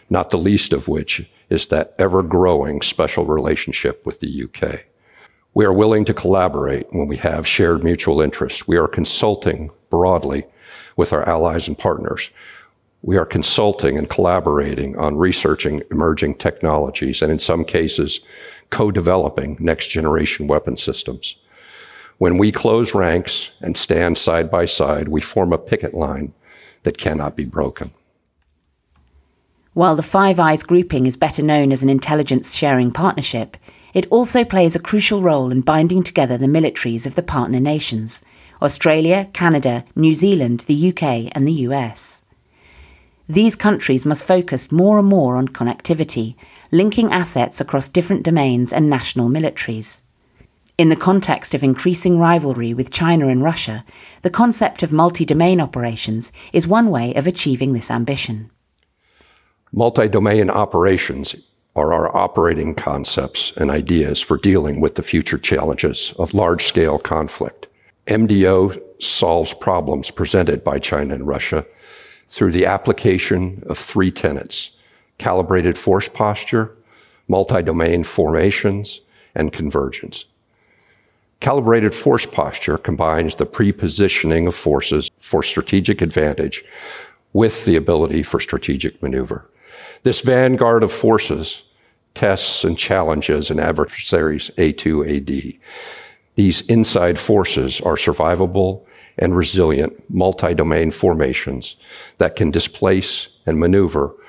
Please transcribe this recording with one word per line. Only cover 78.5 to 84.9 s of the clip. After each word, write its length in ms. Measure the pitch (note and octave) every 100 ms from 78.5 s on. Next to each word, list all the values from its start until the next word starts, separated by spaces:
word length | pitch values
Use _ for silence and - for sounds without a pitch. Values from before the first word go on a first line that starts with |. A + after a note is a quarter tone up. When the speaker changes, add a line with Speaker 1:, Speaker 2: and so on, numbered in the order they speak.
| - G#2+ G2+ G#2+ - _ _ _ -
Speaker 1:
and 180 | D#2
convergence. 720 | - D2+ C#2+ C2+ - - - - _ _ _ _ _ _ _ _ _ _ -
Calibrated 560 | - C#3 A2+ A#2 G#2 -
force 300 | C#3+ B2 -
posture 520 | - C#2+ - - D2+
combines 580 | - D#2 D#2+ D#2+ D#2+ -
the 100 | -
pre-positioning 1040 | - G2+ - F2+ G2 G2 - D#2 E2 F2
of 80 | -
forces 540 | D2+ C#2 -